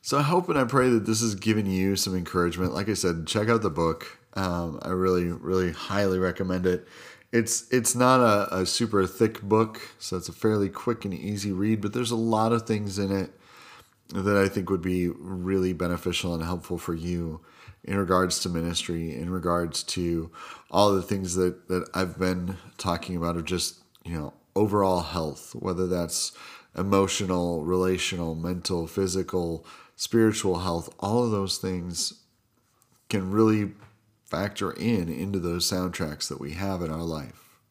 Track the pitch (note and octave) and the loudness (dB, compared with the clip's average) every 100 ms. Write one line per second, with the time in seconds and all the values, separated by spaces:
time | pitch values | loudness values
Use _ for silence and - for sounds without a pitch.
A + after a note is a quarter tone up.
0 | - C#3 C#3+ F3+ F3+ D3+ B2 C3+ B2+ A#2 | 0 2 4 2 2 2 4 4 6 4
1 | G2+ A2 A#2 G2+ G#2 G#2+ G2 F#2 F#2+ G2 | 4 0 0 0 2 2 2 2 2 0
2 | - F#2 F2 F#2 F2 E2+ F2+ C#2 G2+ G2 | 0 -2 -2 0 0 0 -2 0 -2 0
3 | F#2 E2 D#2+ A2 G#2+ A#2 G2+ D#2 E2 D#2 | 0 -2 -2 0 4 2 2 2 0 0
4 | - - _ - F#2 F2 E2+ C#2+ - F#2 | -8 -16 _ -4 -2 -2 -4 -6 -4 0
5 | F#2 F2+ F2 E2+ - F#2 F2+ D#2 - G2 | 2 2 2 -4 0 0 0 -2 -4 0
6 | G2+ F#2 F2+ F2 F#2 F#2 F2+ F2+ - - | 2 2 0 0 -2 0 2 0 -4 -20
7 | - - _ A#2+ G#2+ - - B2+ A2 B2 | -20 -20 _ 0 0 -4 0 0 0 4
8 | B2+ B2+ A#2+ G#2 G2 F#2 F#2 - A#2 G#2 | 6 8 6 6 2 0 0 0 2 2
9 | F#2 - A2 A2 G2+ G#2+ A2 A2 - - | 2 2 0 2 2 2 2 -2 -16 -14
10 | - F#2 - - A2 G#2+ G2 F#2+ - A2+ | -8 -6 -8 -2 0 2 0 -2 -4 -2
11 | G2+ F2+ G2+ G#2 G2+ F#2 G#2+ A2 G2+ B2 | -4 -6 -6 -4 -4 0 2 0 0 -4
12 | A#2 A#2 A2+ A2 A2+ A#2 A2 G#2+ G#2 G2 | -2 -2 2 2 4 2 0 -2 -2 -4
13 | G2 G2 F#2 - - - - - - _ | -2 -2 -2 -10 -20 -20 -20 -20 -20 _
14 | _ F#2+ F#2+ G2+ G2 G#2 F2+ F#2+ F2+ F2+ | _ -4 2 4 4 2 -2 -2 0 0
15 | F2 - E2+ F#2+ F2+ F#2+ F#2 E2+ F2 F2 | 0 -2 -8 -6 0 2 2 0 -2 -2
16 | F#2 E2+ F2+ E2+ D#2+ F2+ - F2 - E2 | -2 -2 -2 -2 -4 -6 -6 -8 -4 -6
17 | E2+ F2 E2+ D#2 - - - - - G2+ | -2 -4 -4 -8 -14 -20 -20 -18 -4 -2
18 | F#2 F#2 F#2 - F#2 E2+ E2+ E2 - E2+ | 4 4 4 0 -2 -2 -2 -2 -4 -4
19 | E2 D2 E2+ F#2 E2+ F2 E2+ D2+ - - | -4 -6 -6 -4 0 0 0 -4 -6 -2
20 | F2 E2+ D#2+ - - - - F#2 G#2 G2 | 0 -2 -4 -12 -18 -18 -2 4 6 4
21 | E2+ G2+ F#2 F2+ F2+ F2+ - F#2 - - | 0 -4 -2 2 0 0 -4 -4 -2 -2
22 | F#2 D#2+ F#2 F#2 F2 F#2 - - F#2 E2+ | -2 0 0 0 -4 -6 -12 -8 -2 -2
23 | - F2+ E2+ E2+ D#2+ F2+ - - _ _ | -2 -4 -2 -2 -2 -2 -4 -8 _ _
24 | - E2 D2 - _ - G#2 G#2 F#2+ F2+ | -8 -8 -8 -12 _ 0 2 4 4 4
25 | D#2+ F2+ D#2 C#2 - - F#2 F2+ F#2 F2+ | 0 -4 -4 -6 -14 -8 -4 -2 0 0
26 | E2+ - - - - - - - F#2+ G2 | 0 -4 -6 -8 -20 -20 -14 -4 2 2
27 | G2 - F#2+ F2+ F2 E2+ D#2 F2+ F#2 F2+ | 2 0 0 0 0 -2 0 2 2 0
28 | - F#2 E2 D#2+ E2+ F2+ - F2+ D#2+ - | -2 -4 -4 -4 -4 -4 -2 -4 -2 0
29 | F#2+ F#2 F2 F#2 E2+ E2 - - - - | 0 0 -2 -2 -2 -4 -10 -20 -20 -10
30 | - A#2 A2 G#2+ G2 F2 F#2 E2+ E2 - | 0 4 6 4 0 0 0 -2 -4 -6
31 | G2+ A2+ B2 G#2 F#2+ - F#2 F#2 F2 E2+ | 0 2 2 0 0 -2 -4 -4 -6 -6
32 | - - _ _ _ _ _ _ _ _ | -6 -8 _ _ _ _ _ _ _ _
33 | _ G#2 F#2 G#2 A2 G#2+ G2+ - - _ | _ -4 0 4 6 6 0 -6 -20 _
34 | _ _ - E2 G2+ - G2 - G#2+ A2+ | _ _ -6 -4 -4 -4 -6 -2 0 0
35 | E2+ D#2+ F#2+ G2 E2+ E2+ - F#2 F2+ E2+ | -2 -4 -4 -2 -2 -2 0 0 -2 -2
36 | E2 D2+ - C#2+ C#2+ D#2+ G2 F#2 E2+ D#2+ | -6 -6 -8 -8 -8 -6 -4 -4 -4 -4
37 | E2+ D#2 C2 - - _ _ | -6 -6 -10 -16 -20 _ _